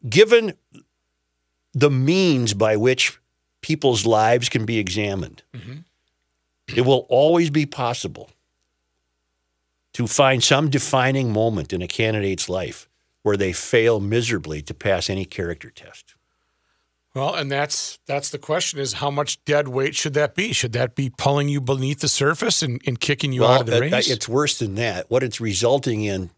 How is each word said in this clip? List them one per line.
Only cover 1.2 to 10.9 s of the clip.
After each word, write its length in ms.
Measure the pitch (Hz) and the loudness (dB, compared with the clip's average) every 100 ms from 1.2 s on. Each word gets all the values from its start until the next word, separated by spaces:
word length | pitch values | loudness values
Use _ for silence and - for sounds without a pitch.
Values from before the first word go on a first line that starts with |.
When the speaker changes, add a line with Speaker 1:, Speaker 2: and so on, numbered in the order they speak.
| _ _ _ _ _ | _ _ _ _ _
Speaker 1:
the 160 | 135 147 | 2 2
means 640 | 135 135 180 185 139 117 | 4 2 4 4 2 0
by 220 | 101 110 107 | 0 2 4
which 420 | 120 127 - - _ _ _ _ | 2 2 0 -4 _ _ _ _
people's 460 | - 156 139 117 107 | -6 0 2 2 4
lives 420 | 110 110 123 120 | 4 4 2 0
can 160 | 120 | -4
be 140 | 110 113 | -2 -2
examined, 640 | 95 95 104 98 87 - _ | -2 -4 -4 -4 -8 -12 _
Speaker 2:
Mm-hmm. 240 | 123 98 135 170 _ _ _ _ _ _ _ - 117 | -18 -16 -18 -20 _ _ _ _ _ _ _ -6 -2
Speaker 1:
it 60 | |
will 240 | 123 131 - | 2 2 2
always 400 | 120 151 170 170 | 4 4 4 2
be 160 | 147 147 | 0 -2
possible 640 | - 123 123 - - - _ _ _ _ _ _ _ _ _ _ _ _ _ _ _ _ | -4 -4 -4 -8 -12 -20 _ _ _ _ _ _ _ _ _ _ _ _ _ _ _ _
to 140 | - 117 | -6 -4
find 360 | - 135 131 | 2 4 4
some 280 | - 139 151 | 2 2 2
defining 640 | 135 - | 0 0